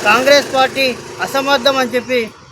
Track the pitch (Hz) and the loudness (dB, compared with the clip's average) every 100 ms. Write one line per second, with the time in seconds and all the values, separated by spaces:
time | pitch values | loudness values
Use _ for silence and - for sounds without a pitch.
0 | 208 226 262 285 - 262 262 269 262 226 | 2 2 4 4 2 0 0 0 -2 -4
1 | - - 185 269 269 277 254 269 254 247 | -12 -10 -6 -4 0 2 2 2 -2 -2
2 | 226 254 214 - - | -2 -4 -4 -12 -6